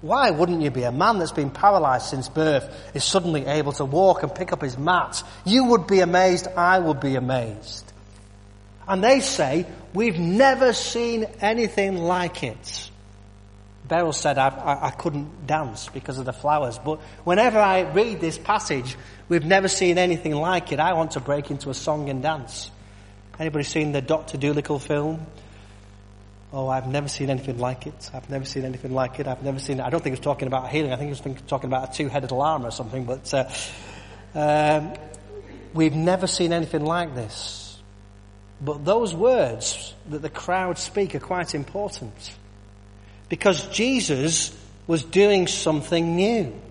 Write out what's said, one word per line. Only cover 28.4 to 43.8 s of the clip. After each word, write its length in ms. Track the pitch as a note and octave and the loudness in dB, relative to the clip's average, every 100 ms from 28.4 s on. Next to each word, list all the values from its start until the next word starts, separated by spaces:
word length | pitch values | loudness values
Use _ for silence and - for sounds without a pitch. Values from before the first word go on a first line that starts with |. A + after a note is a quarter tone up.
seen 200 | C3+ C#3 | -6 -6
anything 280 | C3 B2+ C3+ | -6 -8 -4
like 280 | B2+ B2+ - | -2 -2 -2
it. 80 | C#3 | -6
I've 140 | B2+ | -4
never 180 | C#3 C3+ | -4 -6
seen 180 | - C3+ | -4 -4
it." 60 | |
I 60 | B2+ | -2
don't 120 | E3 | -2
think 140 | D#3+ C3 | -2 -4
it's 80 | |
talking 240 | D3 C#3 C3 | -2 -2 -2
about 200 | C3 C3 | -4 -2
healing. 240 | D3 D3 | -2 -2
I 40 | B2 | -4
think 160 | D3 | -6
it's 300 | C#3 D3 C3 - | -8 -8 -10 -6
talking 240 | C#3 C3 | -6 -2
about 200 | C3 C3 | -4 -4
a 20 | |
two-headed 400 | - C#3+ C#3 B2+ | -6 -4 -4 -4
llama 360 | B2+ D3 D#3 A#2+ | -2 0 0 -4
or 20 | |
something. 320 | - A#2 C3 | -8 -8 -8
But, 280 | B2 C3 - | -6 -8 -2
uh, 120 | C#3 B2+ - - - - - - - - | -2 -2 -6 -12 -14 -16 -18 -18 -20 -12
um, 600 | D3+ D3+ D3+ D3+ D3+ D#3 - - - - - - - - | -2 2 4 4 2 0 -10 -14 -18 -16 -18 -16 -18 -10
"We've 220 | D#3+ D#3+ | 2 2
never 320 | D3+ E3 F#3 F#3 | 4 2 2 0
seen 260 | - F3 | 0 0
anything 320 | E3+ D#3+ D#3+ | 0 -2 -2
like 300 | D3+ E3+ E3+ | -2 -2 -4
this." 640 | C3 G#2+ - - - - - - - - - - - - - | -8 -10 -10 -12 -12 -16 -20 -20 -20 -20 -20 -20 -20 -20 -10
But 240 | C#3 C#3+ | -8 -4
those 300 | D3 A3 A3+ | 2 2 2
words 800 | E3 A3+ B3+ C#3 A2+ - - - - - | 2 4 6 2 0 -6 -6 -10 -16 -10
that 120 | D3 | -8
the 60 | D3+ | -8
crowd 480 | - - F#3 F#3 F3 | -8 -2 -2 -2 -4
speak 380 | - - G3 | -4 -2 -2
are 60 | D3 | -4
quite 340 | - F3+ E3 | -4 -4 -4
important, 580 | D3+ C3+ G3 G#3 - A#2 - - - - - - - - - - - - | -6 -6 -6 -8 -8 -14 -14 -18 -18 -20 -20 -20 -20 -20 -20 -20 -20 -10
because 400 | E3 G3+ D#3+ - | 2 2 2 -2
Jesus 840 | - | -2